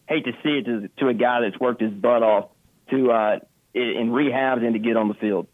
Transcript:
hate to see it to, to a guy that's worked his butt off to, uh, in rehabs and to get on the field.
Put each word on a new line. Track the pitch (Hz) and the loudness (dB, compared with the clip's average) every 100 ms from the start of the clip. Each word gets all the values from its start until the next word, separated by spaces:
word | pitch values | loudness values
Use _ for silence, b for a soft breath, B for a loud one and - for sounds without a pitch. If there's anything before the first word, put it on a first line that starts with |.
| - | -6
hate | 156 131 | -4 -4
to | 113 | -4
see | 156 143 | -2 -2
it | 117 | -2
to, | 113 101 - | -4 -6 -2
to | 139 | 0
a | |
guy | 113 123 123 | 2 2 2
that's | 110 - | -2 -2
worked | 127 117 | -2 0
his | 110 | -2
butt | 101 120 120 | 0 2 4
off | 110 104 - _ _ _ - | 4 2 0 _ _ _ -4
to, | 135 127 | 0 2
uh, | 117 107 101 - _ _ | 2 2 0 -4 _ _
in | 117 120 - 117 | -4 -2 -2 -2
rehabs | 123 143 127 131 127 | 0 0 0 0 0
and | 117 | 0
to | 113 | 0
get | 113 113 | 0 0
on | 107 | 0
the | |
field. | 104 107 95 - | -2 -2 -2 -4